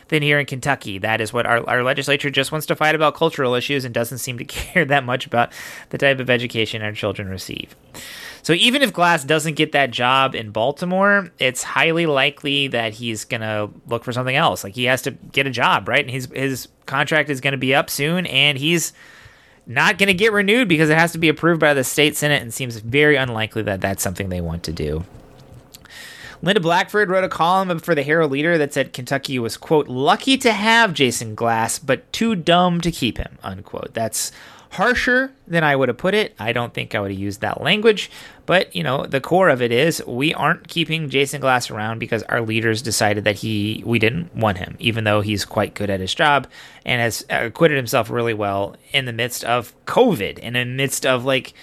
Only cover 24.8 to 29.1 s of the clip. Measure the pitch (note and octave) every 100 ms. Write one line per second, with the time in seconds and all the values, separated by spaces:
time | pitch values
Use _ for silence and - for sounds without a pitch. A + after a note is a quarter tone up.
24.8 | D2+ D#2 F2 - - - - - - -
25.8 | - - - - - - E3 G3+ E3 F3
26.8 | F#3 G#3 G3 F#3+ F#3 - E3 F#3+ F#3 E3
27.8 | - D3+ C3+ E3 D#3 C#3 D#3+ E3+ C#3+ C#3+
28.8 | B2+ - B2